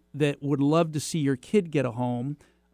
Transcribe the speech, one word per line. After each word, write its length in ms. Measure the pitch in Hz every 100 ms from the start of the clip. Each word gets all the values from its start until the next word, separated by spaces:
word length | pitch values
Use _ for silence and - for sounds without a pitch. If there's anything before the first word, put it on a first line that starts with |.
| _
that 300 | 139 147 143
would 180 | 143 143
love 300 | 143 160 170
to 80 | 151
see 180 | - 165
your 180 | 139 135
kid 360 | - 214 175
get 120 | 147
a 80 | 131
home, 460 | 113 123 123 131 147 _ _ _